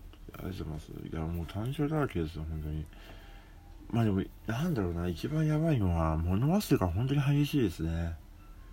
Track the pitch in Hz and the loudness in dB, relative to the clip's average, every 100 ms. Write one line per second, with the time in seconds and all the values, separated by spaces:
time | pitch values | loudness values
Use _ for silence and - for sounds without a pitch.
0 | - - - - 90 92 78 78 - - | -10 -16 -14 -10 -8 -6 -6 -8 -10 -12
1 | - 82 80 85 78 98 117 151 147 156 | -8 -4 -2 -4 -4 -4 -4 -2 0 2
2 | 135 90 78 80 80 80 76 78 78 - | 0 0 -4 -4 -6 -6 -4 -6 -8 -12
3 | - - - - - - - - - 117 | -18 -18 -16 -18 -20 -20 -20 -18 -2 2
4 | 113 98 - - - 117 180 131 90 85 | 4 4 0 -6 -6 -2 0 0 0 0
5 | 87 80 120 156 156 151 165 135 92 85 | -2 -2 -2 0 2 2 4 4 4 4
6 | 80 80 82 95 139 196 - 143 92 85 | 4 2 2 2 4 2 4 4 4 2
7 | 131 143 135 143 143 147 107 80 80 82 | 2 2 4 4 4 4 2 2 -2 0
8 | 85 80 - - - - - | -2 -4 -12 -20 -18 -18 -18